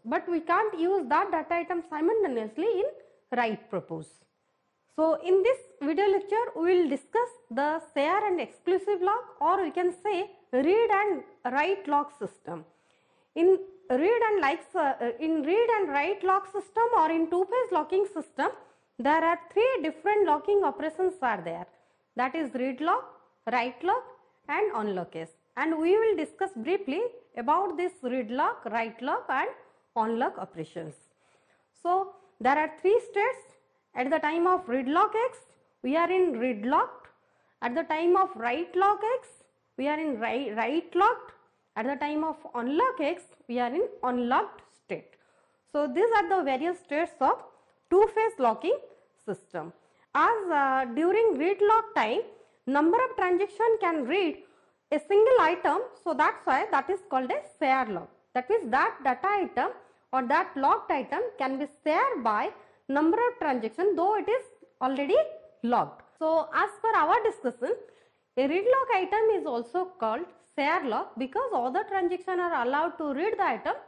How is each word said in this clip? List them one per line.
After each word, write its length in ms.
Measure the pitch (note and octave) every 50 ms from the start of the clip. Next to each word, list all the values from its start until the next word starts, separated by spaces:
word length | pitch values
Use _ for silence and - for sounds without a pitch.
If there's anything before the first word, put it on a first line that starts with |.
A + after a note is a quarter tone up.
| -
but 240 | A3+ C#4+ F#4 F4+ F#4
we 100 | F4 D#4+
can't 400 | E4 - E4+ G4 A4 G#4+ G#4 D#4+
use 240 | E4 F4+ G4 G4 D4 A#3
that 220 | C#4+ D#4+ G4+ G4+
data 240 | F4 D#4+ D#4 - E4+
item 260 | E4+ E4 E4+ F4+ E4+ E4 -
simultaneously 760 | D#4+ D4+ D#4+ F4 A4+ A4+ G4 D4+ B3+ A3+ A3 G#3+ - - F4
in 180 | A4+ A4 F4+ A4 D5 - - - - _ _ _ - B3+
write 320 | B3 A#3+ A3+ G#3 - - -
purpose. 340 | - F3+ - - E3 D#3+ D#3 - _ _ _ _ _ _ _ _ _ _ _ _ _ _ _ _ -
So 200 | - D#4 D#4+ D#4 - -
in 160 | F4+ F#4 G4
this 160 | F#4+ A#4 C5 B4+ - - - -
video 240 | C#4+ C#4+ D#4+ D4+ G4+ G#4
lecture, 420 | F#4+ G4 G4 - G4+ A4 A#4+ A#4 -
we 280 | - E4 F4 F#4+ F4+ F4
will 60 | C#4
discuss 400 | C#4 C4+ - _ - A4+ A#4+ A#4+ - - _ -
the 320 | A3+ B3+ C#4+ D4+ D#4 D#4+ D#4+ - -
share 320 | C#4+ C#4 D#4 F#4 G#4 G#4+ G#4
and 120 | F#4 E4
exclusive 600 | A#3+ - - - - F4 F#4 F#4 F#4+ G4+ G#4 F4+
lock, 360 | F4+ G4 G#4+ B4 B4 - - -
or 220 | C#4 D#4+ F#4 G4 F#4+
we 80 | D4+
can 240 | - F4 F4+ F4+ F4+ - -
say 260 | G#4 G4+ E4+ G4 G#4 - _ _ -
read 380 | - B3+ C#4 D#4+ F#4+ A4+ A#4 G#4+
and 320 | G#4 G4 G#4 G#4+ F4+ C4 - - - _ - B3
write 360 | B3 C#4 D4+ F4+ G4 G4 - C#4+
lock 320 | D4 C#4+ D4 C#4+ - -
system. 440 | A3 - - _ - - E3+ E3 D#3+ _ _ _ _ _ _ _ _ _ _ _ _ _ -
In 240 | D#4 E4+ F#4 F#4+ F#4 - - - - _ -
read 320 | B3+ C4 D#4 G4 A#4+ A4+ A4+ A4
and 120 | G#4 G4
likes, 340 | D4 C4+ D#4+ E4 - - -
uh, 180 | F#4 D4+ C4+ - -
uh, 100 | A#3+ A#3+ A#3 -
in 220 | D#4 D#4+ D#4+ D#4
read 280 | C4 D4 F#4 A4 A#4+ A#4 A4+ G#4+
and 100 | G4 D4
write 340 | C#4 C#4+ C#4+ F4 G#4 G4+ -
lock 220 | F#4+ F#4+ G4+ G4
system 380 | - - G4+ - - - A4 A#4 A#4 A#4
or 140 | F#4+ D#4+ D#4+
in 220 | E4 E4 E4 D#4+
two-phase 400 | F4 F4+ F#4+ - A#4 B4+ B4 -
locking 340 | F#4 D#4 D4+ D4+ F#4 F#4+ G#4 G4 -
system, 360 | D#4+ - - - - C#4+ G#4 B4+ - - - _ _ _ _ _ -
there 260 | A#3 C#4 D4+ E4 D#4+
are 140 | E4 F4 E4+ - -
three 280 | - G4+ A#4 C5 C5 G4
different 460 | C#4+ D#4+ - - - G4+ G#4+ G#4 G4+ E4
locking 360 | D4 D4 D4+ - G#4 G4+ F#4+
operations 520 | C#4 - - D4+ D#4 D#4 - F#4 F#4 F4+ - C4+
are 180 | A#3+ G#3+ F#3 E3
there. 220 | E3+ E3 E3+ F3+ - _ _ _ _ _ _ _ _ -
That 200 | A3+ B3 C4 C4
is 180 | E4 D#4 B3 -
read 260 | B3+ B3 C4+ C4 C4
lock, 260 | D4+ E4 G4 B4+ - - - - _ _ _ _ - A3+
write 320 | A3+ B3 A#3 B3+ B3 - D#4+
lock 200 | F4+ G#4 B4+ - - - - _ _ _ _ _ -
and 240 | C#4+ F4 G#4+ G4+ -
unlock 380 | A3+ G#3 G#3+ G3 F3 E3+ E3+ -
case. 180 | D#3+ D#3+ - _ _ _ _ - B3+
And 200 | C#4+ D#4+ D#4+ D#4
we 200 | D#4+ E4+ F#4+ A4
will 180 | A4+ A4 G4+
discuss 360 | D#4 D4+ - - - F#4+ - -
briefly 460 | A3+ A3 D4 F#4 G4+ G4 - C4+ F4+ A#4+ A#4+ - - - _ -
about 400 | A#3+ A#3 B3+ D4+ F4+ G4 F4+ E4
this 160 | D4 F4+ F4+ F4+ -
read 300 | - B3 B3 C4 B3 G#3
lock, 320 | A#3+ C4+ D#4 G4+ A#4 - -
write 360 | A#3 G#3 A#3 A3+ A3+ A3+ -
lock 240 | B3 C#4 F4 B4 - -
and 220 | C4+ C4+ E4 A#4+ - - - _ _ _ _ _ - A#3
unlock 400 | A3 A3+ A#3 A3+ C4 F4 - -
operations. 560 | F#3+ - - E3+ D#3 - - E3 D#3+ D#3 C#3+ _ _ _ _ _ _ _ _ _ _ _ _ _ _ _ _ _ -
So 300 | E4+ F4+ F#4+ G4 F#4+ - - _ _ _ -
there 180 | A3 B3+ C#4+ D4+
are 140 | D#4 D#4 D#4 -
three 160 | - F#4 G#4+ A#4+ A#4+ -
states. 440 | - G4+ G#4 B4 B4+ - - - _ _ _ _ _ _ _ _ -
At 160 | B3 B3+ C#4
the 100 | D#4+ D#4
time 280 | D#4 D4+ D#4+ E4+ E4+ F4+
of 220 | F#4 F#4 F#4 -
read 180 | A#3+ C4+ B3+ B3+
lock 260 | D4+ F4 G#4 G#4+ G#4+ A4 A#4+ B4+
X, 100 | - - - _ _ _ _ _ _ _ -
we 140 | B3+ C#4+ E4
are 120 | E4+ E4+
in 300 | F#4 F#4+ F#4 F4 C4 A3
read 260 | A#3+ B3+ A#3+ G3+ G3+
locked. 440 | B3 D4 E4+ A#4+ - - - - - _ _ _ _ _ _ _ _ _ -
At 140 | - B3 B3
the 80 | E4 E4
time 320 | E4 D#4 D#4 E4+ F4 F4+
of 140 | F#4+ F#4+ F#4 -
write 380 | G#3+ A3+ A#3+ B3 D4+ F4 - -
lock 280 | F4+ G4 G4+ G#4 - G#4+ A4 B4+ B4
X, 80 | - - - _ _ _ _ _ _ _ - -
we 120 | C4 C#4+
are 100 | D4+ D4+
in 180 | D#4+ D4+ C4 G#3+
write, 360 | A3+ A3+ A3 B3+ C#4 A3+ G#3
write 400 | A3+ A3 A#3 D4 E4+ E4+ - -
locked. 380 | F4 G4 A4 B4 A4+ - - - _ _ _ _ _ _ _ -
At 120 | G#3 A3+ B3+
the 80 | C#4+
time 280 | C4 D4 D4 D4+ D4+ D#4+
of 140 | D#4+ D4 - - - -
unlock 460 | A#3+ A#3 B3 C#4+ E4+ B4 C5 - -
X, 220 | D4+ C#4 F4 - - - - _ _ -
we 100 | A#3+ B3
are 140 | B3 A#3+ B3+
in 100 | E4+ A#4+ - - - -
unlocked 580 | B3+ B3 B3 A#3+ A#3+ B3+ E4+ A#4+ - - - - _ _ _ _
state. 300 | - F#3 D#3+ - _ _ _ _ _ _ _ _ _ _ _ _ _ -
So 140 | D4 D4 C#4
these 220 | B3 D#4+ G#4 A#4 A4+ G#4
are 120 | F#4 E4+ G4 F#4+
the 60 | D#4
various 360 | C#4 C4 B3+ D4+ F4 F4+ -
states 320 | - - C#4+ D4+ E4+ E4+ - -
of 240 | C4 D4+ A#4+ A#4+ - - _ _ _ _ _ _ _ -
two-phase 500 | E4+ F#4+ G#4+ G#4 - A4 A4 A4 - -
locking 380 | B3+ A#3 A3 A3 - F4 B4+ D5 - - - _ _ _ _ _ -
system. 480 | - F#3+ - - _ - E3+ D3+ E3+ - _ _ _ _ _ _ _ -
As, 340 | C4+ D#4 G4+ A#4 A4 G4 F4+
uh, 360 | D#4+ C#4+ C#4 C4+ C4 C4+ C4 B3 A#3
during 420 | C4+ D#4+ F4 F#4+ A4 A#4 A4 E4 B3+
read 200 | - F#4 G4+ -
lock 340 | G#4 G4+ A4 A4+ A4+ G#4+ -
time, 260 | D#4 A3+ G#3+ A#3 G4 A#4 - - - - _ _ _ -
number 320 | - C4+ C#4+ D4+ E4 F4+ A#4+
of 200 | C5 B4+ B4+ A#4
transaction 600 | F#4+ F4+ F4+ F4 G4+ G4 - - A4+ A#4 A4+ A4
can 240 | G#4+ E4+ E4 D#4 B3+
read 380 | A3+ E4 G4+ F#4+ D#4+ - - - _ _ _ _ _ _ _ _ -
a 80 | - G3+ - -
single 320 | G4+ G4+ A4 B4+ B4+ A#4
item, 400 | E4 D#4 F4+ F4+ - F#4+ D4 G4 B4+ B4+ - - -
so 120 | F4 D4+
that's 280 | B3+ D4+ F#4 G#4+ - - E4+
why 180 | C4 C#4 E4+ -
that 180 | F4 C4+ B3+ -
is 100 | F#4+ F#4+ - -
called 180 | C#4 C4 C4 B3
a 120 | F#4+ D5 - - - -
share 260 | D#4 C4 C4 C4 B3+
lock. 240 | G#3+ G3 E3+ E3 - _ _ _ _ -
That 160 | B3 B3 -
means 220 | G#4 A#4 F4 A#3
that 260 | A3+ C4+ E4 A4 - - C4
data 240 | C4+ B3 B3+ - G4
item 420 | G#4 G4+ F4+ - - B3 C#4 F#4+ B4 - - _ _ _ _ -
or 120 | - C4 B3+
that 260 | A#3 C#4+ E4 F#4+ F#4 -
locked 340 | C#4 C4+ D4 G4 A#4 - -
item 320 | E4+ C#4 A3+ G3 C#4 E4+ B4 A#4+ - -
can 220 | C#4 C4 C4+ C4
be 80 | D4 C#4+ - _ -
shared 400 | D4+ D4+ F4+ B4+ C#5 A#4+ D#4 A3+
by 260 | A3+ G#3+ G#3 - G#4+ - - - _ _ _ _ -
number 300 | C4+ C#4+ D#4 E4 F4 A4+
of 200 | A#4+ B4 B4 A#4+
transaction, 580 | E4+ D4+ C4 B3 G#3+ A3 - - F4+ G#4 F#4
though 200 | C#4+ E4+ G4 A4
it 120 | G4+ D4 -
is 180 | A4+ C5 B4+ - - _ - _ _ -
already 340 | C4+ C4 C4+ C4 C#4+ C#4 G4 D5 D#5 - - - - - _ _
locked. 400 | - A#3 B3 G#3+ D#3 C#3+ - - - _ _ -
So 320 | D#4+ D#4+ D#4+ D#4+ D4+ D#4 D#4+
as 160 | D4 F#4+ G#4 - -
per 100 | - A4+ A4 F4+
our 240 | D4+ D#4 G4 A#4+ G#4+
discussion, 520 | A4 - - - B3 A#3 - A#3+ D#4+ A#4+ - - - - _ _ _ _ _ _ _ -
a 120 | B3 C4 C#4
read 180 | D#4 F#4 G4+
lock 300 | A#4+ C5 C5+ C5 B4+ A#4
item 340 | F#4+ F#4 F#4 G4+ A4 A4 A4 G#4+
is 100 | F#4 C#4+
also 400 | D#4 B3 A#3 A#3 A#3+ - B3+ F4 F#4 - -
called 260 | A#3 A3 G#3+ C#4 F4 - - _ _ _ -
share 280 | - C#4 D4 E4 F#4 D4
lock 280 | C4 G#3+ C4 F#4 - - A3+
because 320 | C4+ C4 - G#4 C5+ B4 G#4
other 300 | C4+ A#3+ B3+ B3 F#4+ - -
transaction 520 | G4 F#4+ F4+ E4+ F4+ F4+ F4+ F#4 F#4 F4+
are 260 | F4+ F4 E4+ C4+ A#3
allowed 320 | A#3+ C#4 D4 D#4+ E4+ D#4+ E4
to 160 | D#4+ D4 C4+
read 220 | C4+ F4 A4 A4+ G4
the 80 | F#4+
item 300 | D#4+ B3 G3+ - D#4 G4+ - -